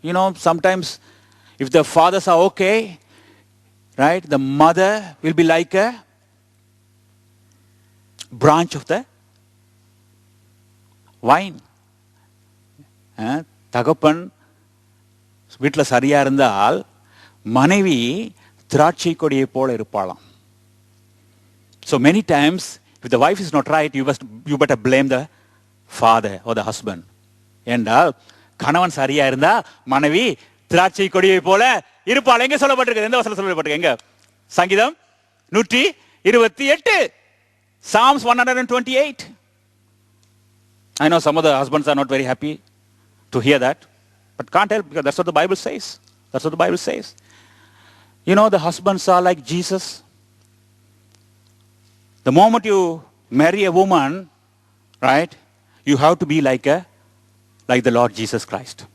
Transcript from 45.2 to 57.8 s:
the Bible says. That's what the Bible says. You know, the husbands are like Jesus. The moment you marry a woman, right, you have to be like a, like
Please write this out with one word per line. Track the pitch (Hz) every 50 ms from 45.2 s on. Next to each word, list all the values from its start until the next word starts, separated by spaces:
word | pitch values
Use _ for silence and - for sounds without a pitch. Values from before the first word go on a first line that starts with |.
| 175
the | 175 160
Bible | 151 165 190 196
says. | - - - - 214 - - - _ _ _ _ _ _ _ -
That's | 165 -
what | 156
the | 156
Bible | 165 - 180 175
says. | 185 - - - - - - _ _ _ _ _ _ _ _ _ _ _ _ _ _ _ _ _ _ _ _ _ _ _
You | 165 190
know, | 202 214 220
the | 202 180
husbands | 151 170 165 - 175 202 196 180 -
are | 190 185 180
like | 180 180 180 151 127
Jesus. | 117 160 175 175 - 190 185 - - - - _ _ _ _ _ _ _ _ _ _ _ _ _ _ _ _ _ _ _ _ _ _ _ _ _ _ _ _ _ _ _ _ _ _ _ _ _ _ _ _ _ _ _ _ _
The | 131
moment | 131 170 202 226 226 233 -
you | 220 202 190 185 170 165 160 - _ _ _ _ _
marry | 117 131 156 165 185 208 196
a | 185
woman, | 165 180 190 190 185 160 139 135 160 190 185 _ _ _ _ _ _ _ _ _ _ _ _ _ _ _
right, | 127 127 131 147 170 165 - _ _ _ _ _ _ _ _ _ _
you | 139 143
have | 127 143 160 175 170
to | 185
be | 143 151 160
like | 143 131 131 123 -
a, | 139 151 180 185 _ _ _ _ _ _ _ _ _ _ _ _ _ _ _ _ -
like | 123 127